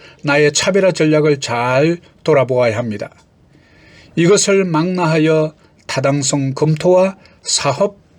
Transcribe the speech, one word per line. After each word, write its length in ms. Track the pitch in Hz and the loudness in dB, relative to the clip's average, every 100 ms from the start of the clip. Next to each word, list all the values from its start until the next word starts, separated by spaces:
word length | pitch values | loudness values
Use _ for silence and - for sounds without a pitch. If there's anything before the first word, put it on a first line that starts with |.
| - - | -20 -10
나의 280 | 151 143 147 | -2 2 2
차별화 400 | 147 - 196 190 | 0 0 2 0
전략을 480 | - 156 156 151 143 | 2 2 2 2 0
잘 580 | - 120 123 127 156 170 - _ | -2 -4 0 0 0 -2 -8 _
돌아보아야 540 | - 147 123 127 120 110 | 0 0 2 0 0 -2
합니다. 340 | 120 101 - - _ _ _ _ _ _ _ - - - | -6 -8 -12 -16 _ _ _ _ _ _ _ -20 -12 -2
이것을 500 | 170 196 - 196 185 | 2 2 2 0 0
망라하여 880 | 156 175 185 165 160 156 160 156 - _ _ - | -2 -2 -2 -2 0 2 2 -2 -6 _ _ -10
타당성 640 | - 139 143 135 147 135 | -4 -2 -2 -2 -2 -4
검토와 640 | 131 151 156 180 180 190 190 - _ | -2 -2 0 2 2 2 -2 -18 _
사업 560 | - - 143 131 208 - _ | -8 -4 -4 -2 -4 -4 _